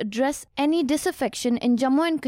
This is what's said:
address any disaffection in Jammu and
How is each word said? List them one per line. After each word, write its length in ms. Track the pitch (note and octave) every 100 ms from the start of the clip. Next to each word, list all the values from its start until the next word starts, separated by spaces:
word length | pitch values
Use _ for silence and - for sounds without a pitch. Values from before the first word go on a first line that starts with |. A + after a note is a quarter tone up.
address 420 | G#3+ A3 C4+ C#4+ - -
any 280 | D4 E4+
disaffection 720 | C4 D4 F#4 - B3 - B3 A#3+
in 200 | B3 A#3+
Jammu 280 | C4 C4+ E4+
and 160 | D#4